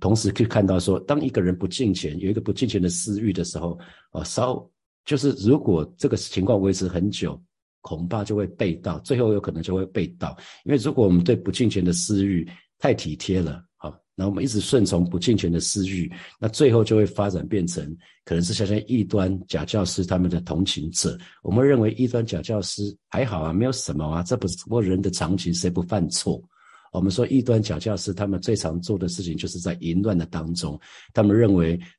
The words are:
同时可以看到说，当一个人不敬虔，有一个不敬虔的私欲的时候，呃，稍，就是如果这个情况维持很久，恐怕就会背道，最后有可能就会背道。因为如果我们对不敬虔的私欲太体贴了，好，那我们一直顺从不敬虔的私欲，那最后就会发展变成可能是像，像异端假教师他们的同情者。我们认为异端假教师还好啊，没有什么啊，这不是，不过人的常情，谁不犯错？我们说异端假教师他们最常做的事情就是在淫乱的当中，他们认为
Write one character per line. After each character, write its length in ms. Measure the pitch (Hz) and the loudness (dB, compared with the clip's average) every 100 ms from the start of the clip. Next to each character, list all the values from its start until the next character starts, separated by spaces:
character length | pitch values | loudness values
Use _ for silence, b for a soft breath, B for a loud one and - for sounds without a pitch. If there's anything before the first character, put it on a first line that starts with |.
同 140 | 92 | 2
时 180 | 110 98 | 2 2
可 100 | 95 | 0
以 40 | 113 | 2
看 200 | 110 98 | 2 2
到 120 | 92 | 2
说， 200 | 101 92 | 2 0
当 200 | - 147 | 0 -2
一 80 | 135 | 0
个 120 | 110 | 0
人 160 | 90 87 | 0 0
不 120 | 92 | -4
敬 260 | - 117 | -2 0
虔， 240 | 92 73 80 | 0 -4 -4
有 100 | 95 | -4
一 40 | |
个 80 | 107 | -2
不 120 | - | -2
敬 160 | 95 127 | -2 0
虔 140 | 101 | 0
的 60 | 90 | 0
私 320 | 87 - 104 | -2 -4 -2
欲 120 | 110 | 0
的 120 | 90 | -2
时 140 | 85 80 | -2 -4
候， 200 | 85 85 B B B | -6 -8 B B B
呃， 120 | 80 | -8
稍， 400 | 78 - 120 123 - _ _ _ | -6 -2 0 -2 -8 _ _ _
就 120 | - 143 | -4 0
是 140 | 139 | 2
如 280 | 117 101 151 | 2 4 4
果 240 | - 82 76 - | 4 2 0 -2
这 100 | 143 | 0
个 80 | 110 | 0
情 280 | - - | -4 -2
况 140 | 92 107 | 2 4
维 140 | 98 | 2
持 140 | 90 92 | 0 -2
很 220 | 87 98 | 0 -2
久， 300 | - 85 71 _ _ _ _ | -2 -6 -8 _ _ _ _
恐 260 | - 80 87 | -10 -8 -4
怕 140 | 110 | -4
就 120 | 101 | -2
会 120 | 104 92 | -2 -2
背 280 | - 98 80 | -2 -2 -2
道， 220 | - 82 | -6 -6
最 180 | - 127 | -2 0
后 140 | 113 | 2
有 80 | 104 | 0
可 100 | 98 | -2
能 100 | 85 | -6
就 140 | 80 | -4
会 100 | 92 95 | -2 -2
背 200 | - 85 - | -2 -4 -4
道。 180 | 78 - B B | -10 -10 B B
因 80 | - | -2
为 60 | 139 | 0
如 160 | 131 | 0
果 100 | 131 | 4
我 60 | 101 | 6
们 120 | 90 | 6
对 120 | 87 | 4
不 160 | 113 95 | 2 0
敬 180 | 90 117 | 0 0
虔 160 | 98 | 2
的 80 | 87 | 0
私 320 | 87 - 101 | 0 0 0
欲 240 | 98 90 80 B B _ | 2 0 -2 B B _
太 160 | 147 | 0
体 200 | 110 - 76 | 0 -2 -8
贴 260 | - 92 | -2 0
了， 200 | 80 69 - _ | -2 -6 -16 _
好， 180 | 78 - _ | -16 -16 _
那 120 | - 98 | -6 -4
我 40 | |
们 100 | 98 | -2
一 40 | 127 | -2
直 140 | 107 | -2
顺 260 | - 131 104 | 2 2 4
从 180 | 87 | 2
不 140 | 87 90 | 2 0
敬 180 | 123 104 | 2 2
虔 140 | 90 | 2
的 100 | 85 | 0
私 260 | - 104 95 | -2 -2 -2
欲， 240 | 95 80 B B B | -2 -4 B B B
那 80 | 113 | -4
最 240 | 110 143 | 4 6
后 100 | 113 | 6
就 140 | 107 110 | 4 4
会 80 | |
发 240 | 98 - 101 | 4 2 -2
展 180 | 90 - | -2 -2
变 200 | 104 87 | -2 -2
成 180 | 87 73 82 b b | -4 -8 -12 b b
可 100 | - | -4
能 80 | 82 | -2
是 120 | 87 | 0
像， 120 | - 98 | 0 0
像 120 | 104 110 | 0 0
异 180 | 123 | 0
端 340 | 92 104 95 95 - | 2 2 0 -2 -4
假 180 | 80 | -6
教 200 | 82 107 | -2 0
师 220 | 87 - 90 | 0 -2 0
他 100 | 92 | 2
们 140 | 90 | 2
的 100 | 87 | 0
同 240 | 87 78 | -2 -2
情 260 | 98 - 78 | 0 -2 -4
者。 260 | - 78 60 B B | -2 -4 -4 B B
我 80 | - | 0
们 160 | 104 139 | 4 6
认 140 | 131 | 6
为 100 | 107 | 4
异 120 | 107 123 | 2 0
端 180 | 120 | 0
假 160 | 113 87 | -2 -4
教 220 | - 107 | -2 -4
师 340 | - - 101 - _ | -4 -6 -6 -8 _
还 160 | 92 123 | -4 -2
好 160 | 87 | -2
啊， 100 | 80 | -2
没 120 | 87 | 0
有 80 | 123 | 0
什 200 | 127 - | 0 -4
么 140 | 71 76 | -4 -2
啊， 160 | 80 | -2
这 140 | 87 117 | -2 -2
不 100 | 95 | -2
是， 80 | - | -6
不 60 | - | -2
过 100 | 120 | 0
人 220 | 92 92 | 2 0
的 80 | 95 | 0
常 260 | 90 82 95 | -2 -2 -2
情， 160 | 90 | -2
谁 160 | 85 90 | -2 -2
不 140 | 87 | -2
犯 260 | 87 104 78 | -2 -2 -2
错？ 320 | - - 69 - b b b b | -2 -4 -4 -6 b b b b
我 80 | - | -2
们 80 | 95 | 0
说 160 | 90 123 | 2 2
异 120 | 131 | 2
端 220 | 120 113 | 4 2
假 160 | 107 82 | 2 -2
教 180 | 107 98 | -2 -4
师 160 | - | -4
他 140 | 90 101 | -4 -2
们 140 | 92 | -2
最 160 | 101 104 | 0 -2
常 240 | 85 85 | -2 -4
做 180 | 87 98 | -2 -2
的 80 | 90 | -2
事 160 | - | -4
情 140 | 87 80 | -6 -6
就 100 | 92 | -6
是 140 | 87 | -6
在 180 | 90 87 | -6 -4
淫 220 | 85 87 | -2 0
乱 160 | 107 90 | 0 0
的 80 | 85 | -2
当 260 | 85 80 | -6 -6
中， 220 | 87 76 76 B B B | -6 -6 -8 B B B
他 80 | - | 2
们 160 | 104 107 | 4 6
认 160 | 113 | 6
为 240 | 95 82 85 B | 4 2 0 B